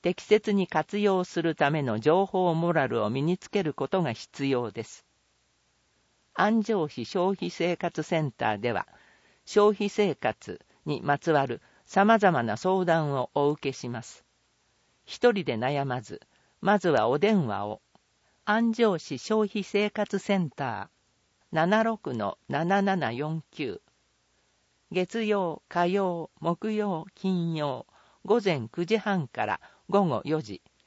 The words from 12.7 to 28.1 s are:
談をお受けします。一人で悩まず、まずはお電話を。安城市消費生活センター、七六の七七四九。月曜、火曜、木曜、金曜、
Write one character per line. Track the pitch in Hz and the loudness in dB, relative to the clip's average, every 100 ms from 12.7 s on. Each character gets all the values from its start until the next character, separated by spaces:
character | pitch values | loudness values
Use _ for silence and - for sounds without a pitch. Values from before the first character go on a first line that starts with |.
| 190 175 | 0 2
談 | 165 151 | 2 2
を | 139 123 | -2 -2
お | - 143 | 0 0
受 | 151 143 | 0 -4
け | |
し | 131 123 | -6 -8
ま | 120 | -10
す。 | - - _ _ _ _ _ _ _ _ - | -12 -18 _ _ _ _ _ _ _ _ -18
一 | - 247 | 0 2
人 | 202 | 2
で | 143 113 | 0 -2
悩 | 127 143 139 | 0 0 -2
ま | 127 | -4
ず、 | 107 - - _ _ _ | -8 -14 -18 _ _ _
ま | 185 202 | 2 2
ず | 180 | 4
は | 135 113 | 4 4
お | 143 | 2
電 | 196 214 131 | 4 2 0
話 | 101 104 | -2 -6
を。 | - _ _ _ _ _ _ | -8 _ _ _ _ _ _
安 | - 214 233 220 | -2 0 0 2
城 | 226 170 | 2 0
市 | - 131 | -4 -10
消 | - 214 208 | -2 0 0
費 | 208 | -4
生 | 190 202 208 | -4 -2 -2
活 | - 202 196 | -2 -4 -4
セ | - 196 | 0 0
ン | 170 | -2
タ | - 135 | -4 -8
ー、 | 104 98 _ _ _ _ _ _ | -6 -10 _ _ _ _ _ _
七 | 160 170 214 | 0 2 2
六 | 226 220 - | 2 -2 -6
の | 120 101 - - | -4 -4 -6 -6
七 | 139 170 196 | -4 0 2
七 | 196 190 127 | 2 0 -2
四 | 117 151 160 - | -4 -6 -6 -10
九。 | - 135 - - _ _ _ _ _ _ _ _ _ _ | -8 -8 -8 -14 _ _ _ _ _ _ _ _ _ _
月 | 175 180 233 | -4 -2 -2
曜、 | 214 202 180 156 _ | -2 0 -2 -6 _
火 | 175 175 | -2 0
曜、 | 196 190 170 160 _ | 0 -2 -4 -8 _
木 | 160 175 220 | -4 -2 -2
曜、 | 214 208 165 170 - | -2 -2 -4 -8 -6
金 | 190 185 170 | -2 -2 -2
曜、 | 160 147 123 - _ _ | -2 -4 -6 -10 _ _